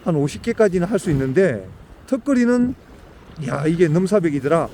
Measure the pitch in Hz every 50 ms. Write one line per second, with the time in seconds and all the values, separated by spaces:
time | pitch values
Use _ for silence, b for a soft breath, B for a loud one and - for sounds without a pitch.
0 | - - 170 147 143 143 - - - 233 226 - 220 202 170 185 175 175 240 190
1 | - 196 151 135 135 131 131 170 196 175 123 101 92 92 - - - - - -
2 | - - 262 269 - 285 277 247 240 233 247 247 247 254 262 - - - - -
3 | - - - - - - - - 147 127 135 143 143 160 175 165 180 156 147 175
4 | 190 185 208 208 170 170 143 143 120 143 160 165 143 107